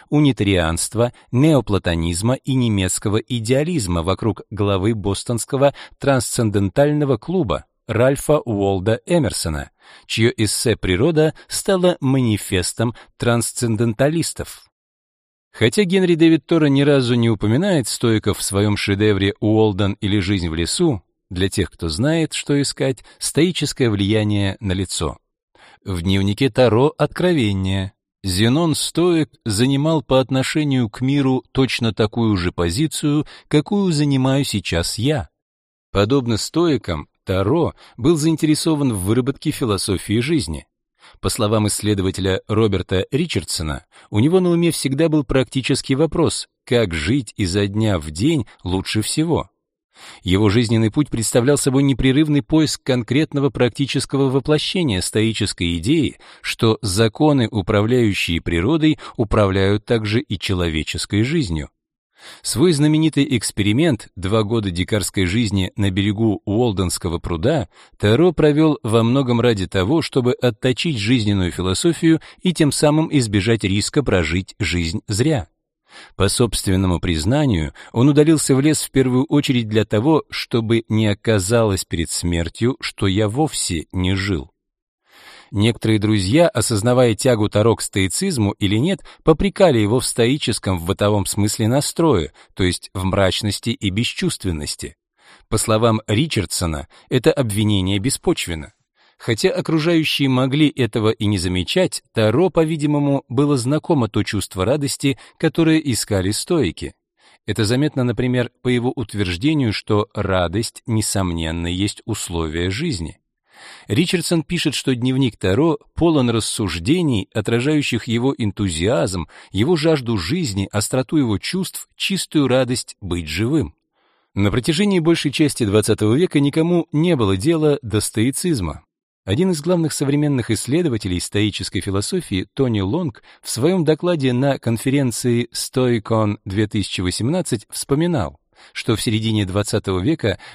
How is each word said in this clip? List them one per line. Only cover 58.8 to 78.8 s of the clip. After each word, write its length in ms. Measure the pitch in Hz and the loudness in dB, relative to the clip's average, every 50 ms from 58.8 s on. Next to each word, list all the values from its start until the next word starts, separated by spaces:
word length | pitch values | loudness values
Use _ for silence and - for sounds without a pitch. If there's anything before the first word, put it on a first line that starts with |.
| 151 156 151 - - - - | 2 2 2 0 -4 -10 -6
управляют 680 | - 120 104 - 113 104 98 95 98 95 98 101 107 - | -4 -4 0 2 2 2 2 2 2 2 2 0 0 0
также 360 | - 123 117 107 104 107 110 | 0 -2 0 0 0 -2 -2
и 160 | - - 110 | -2 -2 -6
человеческой 840 | 87 - - 98 87 87 85 78 78 76 - - 85 - - - 101 110 | -6 -4 -4 -2 -2 0 0 -2 -2 -4 -4 -6 -8 -6 -2 0 0 0
жизнью. 480 | 127 156 175 139 92 82 78 69 - - _ _ _ _ _ _ _ _ _ - - - - - | 0 0 -2 -2 -2 -4 -6 -6 -8 -14 _ _ _ _ _ _ _ _ _ -20 -20 -20 -14 -10
Свой 300 | - - 110 151 185 165 | -8 -2 2 2 2 4
знаменитый 640 | 139 147 151 151 156 160 160 - 147 139 - 131 110 | 4 2 2 2 2 2 2 2 0 0 0 0 -2
эксперимент 720 | - - - - 101 104 104 123 165 175 131 - - - _ | -4 -4 -4 -2 -2 0 2 2 2 2 0 -2 -4 -12 _
"Два 260 | - 87 95 104 110 110 | -8 -4 -2 0 0 0
года 300 | 101 117 117 101 98 87 | 0 -2 -2 -2 -2 -2
дикарской 540 | 85 92 - - 104 92 - - - 95 | -4 -2 -2 -2 -2 -4 -4 -2 -2 -2
жизни 440 | 87 90 117 123 101 98 98 92 92 - | 0 0 0 0 0 0 0 -2 -2 -2
на 160 | - 101 98 92 | -2 -2 -2 0
берегу 500 | 101 98 104 104 101 113 113 101 - - | 0 0 0 0 0 0 0 0 -2 -2
Уолденского 760 | - 98 110 123 120 101 90 95 87 - - - 90 82 85 | -2 0 0 0 0 0 -2 -2 -2 -4 -4 -4 -4 -4 -4
пруда" 480 | - - 87 80 80 120 160 151 104 - _ - - _ _ | -4 -6 -6 -2 -2 0 0 -2 -4 -6 _ -18 -20 _ _
Таро 360 | _ - 104 110 127 165 185 160 | _ 0 2 4 4 4 2 4
провёл 480 | - - 151 147 147 160 156 147 - - | 4 4 4 4 4 4 2 2 0 -2
во 220 | 120 107 117 113 | 0 2 2 4
многом 360 | 117 120 139 139 120 120 117 | 4 2 2 2 2 0 2
ради 280 | 113 123 117 98 92 87 | 2 2 2 0 -2 -2
того, 340 | - 98 92 98 147 170 - | -2 0 0 2 0 0 -2
чтобы 300 | - - 143 120 123 127 | 0 -2 0 0 0 0
отточить 640 | - - 123 110 - - 131 127 - - 175 151 113 | 0 0 -2 -2 0 -2 -2 -2 0 -2 -4 -4 -2
жизненную 540 | 98 104 131 127 107 104 101 98 90 87 82 | 0 0 2 2 2 2 2 2 0 0 -2
философию 680 | - 90 92 95 - - 170 160 - - 165 160 156 - - - - - | -2 -2 -2 -2 0 0 0 0 2 2 2 2 2 0 -6 -16 -4 -2
и 100 | 185 165 | -2 0
тем 200 | - 165 143 127 | 2 2 0 2
самым 440 | - - 151 147 156 156 165 - | 2 2 2 4 2 0 2 0
избежать 460 | 143 123 110 101 104 90 113 117 107 - | 0 0 2 0 0 2 2 0 0 0
риска 400 | 98 95 104 98 - - 151 131 | 0 0 0 0 0 -2 -2 0
прожить 540 | - 107 92 85 78 82 95 92 - - - | 2 2 0 2 0 -2 -4 -4 -6 -8 -6
жизнь 440 | 107 82 85 87 85 82 85 107 - | -4 -2 -2 -2 -2 -2 -4 -6 -6
зря. 400 | - 107 98 123 156 160 120 85 - _ _ _ _ _ _ _ _ - - - - _ | -4 -2 0 0 0 0 -2 -4 -8 _ _ _ _ _ _ _ _ -20 -20 -20 -16 _
По 120 | - 95 98 | -2 0 0
собственному 680 | - - 127 113 - - - 104 95 92 98 92 90 76 | 2 2 0 0 0 -2 -2 0 2 2 2 2 0 0
признанию, 760 | - 90 85 80 76 98 127 147 151 135 107 82 78 69 - - - - - | 0 -2 -2 0 0 0 0 2 2 2 0 0 -2 -4 -8 -12 -20 -6 0
он 160 | 117 120 147 | 2 4 4
удалился 480 | 147 147 151 151 165 147 - - 143 | 6 6 6 6 4 2 2 2 2
в 40 | 131 | 2
лес 220 | 139 156 151 - | 4 2 0 0